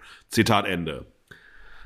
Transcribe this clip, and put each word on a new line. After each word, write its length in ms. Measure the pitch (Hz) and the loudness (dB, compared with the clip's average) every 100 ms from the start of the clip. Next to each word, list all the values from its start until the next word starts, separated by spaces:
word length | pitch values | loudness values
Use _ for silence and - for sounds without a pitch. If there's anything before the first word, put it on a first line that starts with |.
| - - _ | -20 -20 _
Zitat 380 | - 107 104 101 | 2 4 4 2
Ende. 400 | 90 80 67 - _ _ - - - - - | -2 -4 -8 -12 _ _ -20 -20 -20 -20 -18